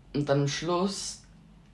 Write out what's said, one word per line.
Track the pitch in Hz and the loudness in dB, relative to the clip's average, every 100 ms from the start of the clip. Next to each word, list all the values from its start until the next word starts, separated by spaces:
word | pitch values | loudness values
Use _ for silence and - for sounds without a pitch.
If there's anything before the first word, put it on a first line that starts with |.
| - - | -6 -2
Und | 143 | 2
dann | 143 | 2
am | 143 | 2
Schluss | - 160 175 196 - - - - - - - - | 0 0 0 0 -2 -8 -12 -18 -20 -20 -20 -10